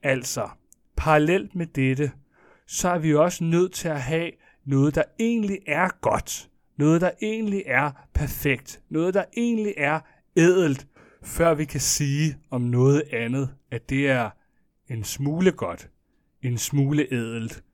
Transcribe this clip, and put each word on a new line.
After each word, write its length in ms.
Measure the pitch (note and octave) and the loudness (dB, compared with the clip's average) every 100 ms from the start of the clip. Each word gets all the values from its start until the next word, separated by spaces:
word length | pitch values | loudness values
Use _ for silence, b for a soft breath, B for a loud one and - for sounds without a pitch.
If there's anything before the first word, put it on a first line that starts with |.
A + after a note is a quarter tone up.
Altså, 460 | C#3+ C3+ A#2+ - G2+ - _ _ _ - | 0 -2 -4 -6 -8 -10 _ _ _ -6
parallelt 580 | - D3+ D3+ F#3 G3+ | 2 4 4 2 -2
med 120 | F#3 E3 | -8 -6
dette, 460 | - C3 C3 C#3+ - _ b b b b | 0 0 0 -2 -6 _ b b b b
så 220 | - F#3 | -4 0
er 100 | F3 | 0
vi 160 | D#3 | 2
også 300 | D3 E3 F3+ | 4 4 2
nødt 280 | E3 E3 F3+ | 0 2 2
til 160 | - E3+ | -2 -6
at 120 | D3 | -4
have 300 | B2+ D#3+ E3+ - b b | -2 -4 -4 -10 b b
noget, 300 | C3+ C3+ C#3+ | -2 2 2
der 80 | D3+ - _ | 2 -2 _
egentlig 400 | A3+ A#3 G#3 G3 - | 0 0 -2 -4 -4
er 220 | D3 F3+ - | -2 -2 0
godt. 480 | A2+ G#2+ - - - _ _ - | -2 -2 -4 -12 -14 _ _ 0
Noget, 240 | C#3+ E3 | 4 4
der 100 | F3+ - | 2 -2
egentlig 400 | G#3+ A3 A3 G3 - | -4 -2 -2 -2 0
er 240 | B2+ C#3+ C3+ B | 0 0 -4 B
perfekt. 680 | - C#3+ - C#3+ B2 - - _ | -4 -2 -2 -2 -2 -4 -20 _
Noget, 260 | D3+ E3+ | -2 0
der 100 | F#3+ - - | 0 -2 -4
egentlig 380 | A#3+ A3+ G#3 E3+ | -2 0 -4 -2
er 240 | C#3+ D#3 - b _ - | -2 -2 -6 b _ 4
ædelt, 500 | E3 F3+ E3+ C3+ - b b b | 6 6 2 0 -6 b b b
før 320 | - - E3+ | -14 0 2
vi 100 | D#3 | 2
kan 160 | D3+ D3 | -2 -4
sige 560 | - - C#3+ C#3+ D#3 C#3+ _ | -2 0 0 0 0 -2 _
om 100 | B2+ | -4
noget 420 | A#2+ A#2+ C3 C#3+ D3+ | 0 4 6 4 2
andet, 420 | A#2 A#2 C3 C3+ - _ | -4 -2 -2 -4 -8 _
at 200 | A#2 - | -12 -4
det 200 | C3+ C#3 | -2 2
er 200 | C3 A2 - _ _ _ _ _ | 0 0 -6 _ _ _ _ _
en 160 | A#2+ | -10
smule 480 | G2+ - C#3 D#3 F#3 | -8 -4 -4 2 0
godt, 380 | - F2+ E2+ - _ _ _ _ _ | 0 -6 -8 -16 _ _ _ _ _
en 160 | B2+ A#2+ | -6 -4
smule 540 | - C#3+ C#3 D3 D3 | -2 0 2 2 0
ædelt 520 | B2 A2+ A#2 A2+ - _ | -2 -6 -8 -10 -12 _